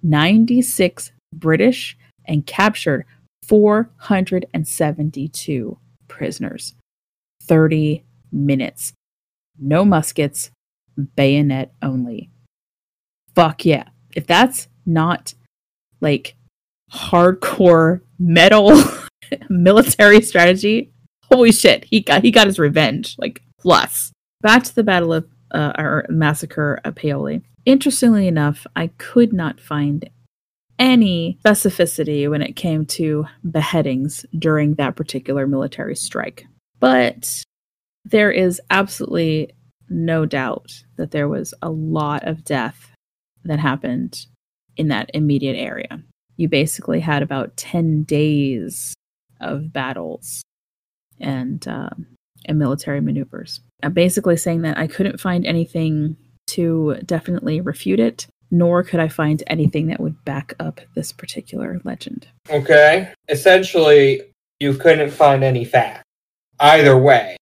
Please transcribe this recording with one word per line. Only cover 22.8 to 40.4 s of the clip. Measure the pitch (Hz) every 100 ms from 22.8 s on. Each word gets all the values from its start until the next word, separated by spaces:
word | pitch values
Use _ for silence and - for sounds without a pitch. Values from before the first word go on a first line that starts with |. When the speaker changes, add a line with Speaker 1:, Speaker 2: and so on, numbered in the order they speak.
| 143 135 - -
Speaker 1:
like, | - - _ _
plus. | 175 151 - - - _ _ _
Back | 214 233
to | 254 -
the |
Battle | 214 185 170
of, | 165 170 _ _
uh, | 160 147 -
or | 151 151 -
Massacre | 160 151 151 156 - 147 139 -
of | 156
Paoli. | 151 143 143 156 - _ -
Interestingly | 269 277 247 240 214 185
enough, | 160 147 151 - -
I | 165 _
could | - - 240
not | 208 160 -
find | - 151 143 147 - _ _ _ _ _ _ _
any | 254 254 208 175 165 185 214
specificity | 202 202 - 170 - 151 147 143
when | 147
it | 147 -
came | 175 156 156
to | - 160 151 151 _ 170
beheadings | 160 151 170 147 131 139 - - 165
during | 160 156 151 151
that | 139 131
particular | 147 135 131 139 135
military | 135 139 - - -
strike. | - - - - _ _ _ _
But | - 127 123 - - - - _ _ _ _ _ -
there | 220 208
is | - 185 180 -
absolutely | 190 196 - - 170 160 156 156 _ _ _ _
no | 170 165 165 156
doubt | -